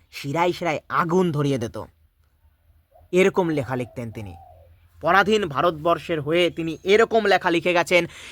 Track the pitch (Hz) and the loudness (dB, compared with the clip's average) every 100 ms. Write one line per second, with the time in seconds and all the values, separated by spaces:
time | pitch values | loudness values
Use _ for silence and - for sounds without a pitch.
0 | _ - 139 156 180 - 170 143 - 131 | _ -12 -6 0 0 0 -4 -4 -4 -2
1 | 170 180 180 147 143 131 117 110 - _ | 0 2 2 0 -2 -2 -4 -8 -14 _
2 | _ _ _ _ _ _ _ _ _ _ | _ _ _ _ _ _ _ _ _ _
3 | _ 180 190 196 170 151 110 127 120 - | _ 2 2 2 0 -2 -2 -4 -6 -10
4 | 117 107 101 87 - - - _ _ _ | -12 -12 -14 -16 -20 -20 -20 _ _ _
5 | 151 190 196 220 185 135 170 156 165 165 | 0 2 2 0 0 0 0 0 0 -2
6 | - 160 143 170 170 147 165 156 185 208 | -2 -4 -2 0 0 -2 -6 -6 2 4
7 | 226 226 202 185 185 175 180 175 165 175 | 4 2 2 2 2 0 2 2 4 2
8 | 170 - - | 2 -4 -20